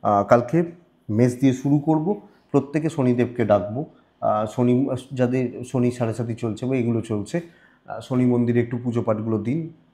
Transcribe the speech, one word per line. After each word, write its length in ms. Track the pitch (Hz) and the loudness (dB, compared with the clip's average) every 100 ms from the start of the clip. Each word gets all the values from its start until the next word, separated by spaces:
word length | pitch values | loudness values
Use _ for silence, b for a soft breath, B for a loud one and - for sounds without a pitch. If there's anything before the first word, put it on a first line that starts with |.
আহ, 220 | 104 104 | 2 2
কালকে 400 | 101 120 117 160 170 - _ _ - | 6 4 4 0 -2 -6 _ _ -4
মেষ 300 | 107 123 120 | 2 2 4
দিয়ে 120 | 135 | 2
শুরু 260 | 127 143 147 | 2 2 2
করব। 420 | 147 156 160 208 - b b | 2 0 0 -4 -6 b b
প্রত্যেকে 400 | 139 139 156 156 | 0 0 -2 -2
শনিদেবকে 540 | 147 127 123 117 - | 0 0 2 0 0
ডাকবো। 400 | 107 104 90 113 160 b b _ | 2 2 2 -6 -8 b b _
আহ, 260 | 110 107 110 | -2 0 -2
শনি, 420 | - 123 123 139 127 - | 0 2 2 0 -4 -8
যাদের 520 | 131 123 131 123 120 | -2 0 0 -4 -6
শনি 260 | 120 131 123 | -6 -2 0
সাড়ে 240 | 123 117 | 0 -4
সাতি 200 | 110 117 | -4 -6
চলছে 320 | 113 117 107 127 | -4 -6 -4 -4
বা 100 | 131 | -2
এগুলো 240 | 120 113 | 0 -2
চলছে, 400 | 104 107 101 175 170 b b b - | -2 -6 -4 -8 -8 b b b -14
আহ, 140 | 143 | -14
শনি 260 | 113 127 127 | -4 0 2
মন্দিরে 340 | 120 120 120 | 2 2 2
একটু 180 | 120 123 | 0 -2
পুজো 180 | 120 117 | -4 -2
পাঠগুলো 360 | 113 110 113 110 | -2 -2 0 -2
দিন 340 | 104 151 160 - _ | -2 -4 -6 -14 _